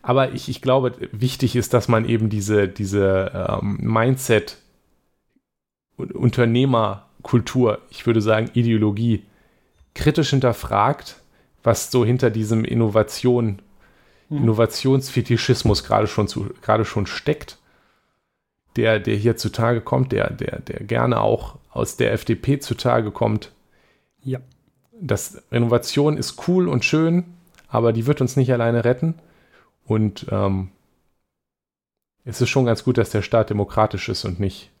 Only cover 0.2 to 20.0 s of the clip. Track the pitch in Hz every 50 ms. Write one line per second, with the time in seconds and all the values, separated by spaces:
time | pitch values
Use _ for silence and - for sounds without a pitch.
0.2 | 131 127 - - - - 127 - - 131 127 135 127 123 120 - - - - 104
1.2 | 120 127 - - 135 123 - 127 117 - - 120 - - 113 110 110 117 117 110
2.2 | 110 107 107 104 98 101 107 104 101 95 95 - 101 95 98 101 98 95 95 95
3.2 | 95 95 - 95 92 - 104 98 - 101 101 - - 117 113 110 113 127 131 131
4.2 | - - 117 107 - - - - _ _ _ _ _ _ _ _ _ _ _ _
5.2 | _ _ _ _ _ _ _ _ _ _ _ _ _ _ _ - - - - -
6.2 | - 123 - - 120 117 113 123 135 139 127 117 110 101 101 - _ _ _ _
7.2 | - - - 120 107 - - 131 123 113 104 - - _ - - - 120 113 110
8.2 | 101 110 107 110 113 - - 123 117 117 113 107 107 107 101 104 117 120 110 98
9.2 | - _ _ _ _ _ _ _ _ _ _ _ _ _ _ - - 151 151 -
10.2 | 147 - - 135 135 123 110 - - - 107 101 104 127 151 - - - - -
11.2 | _ _ _ _ _ _ _ _ _ 117 113 - - - - 127 113 107 123 127
12.2 | 135 117 107 110 110 104 113 113 110 - 120 117 113 107 101 110 107 - - -
13.2 | - 123 123 120 117 110 101 98 - _ _ _ _ _ _ _ _ _ _ _
14.2 | _ _ 156 143 131 113 110 107 117 110 - - - 135 131 131 131 - - 127
15.2 | - - 120 113 - - 127 - - - - - - - 107 104 107 104 - -
16.2 | 104 - - - 101 98 - - - - 107 110 110 - - 107 98 - - -
17.2 | - - 151 - - - - _ _ _ _ _ _ _ _ _ _ _ _ _
18.2 | _ _ _ _ _ _ _ _ _ _ _ 120 113 113 110 110 - 110 107 101
19.2 | 104 117 113 - - - - - 113 113 120 117 - - - 131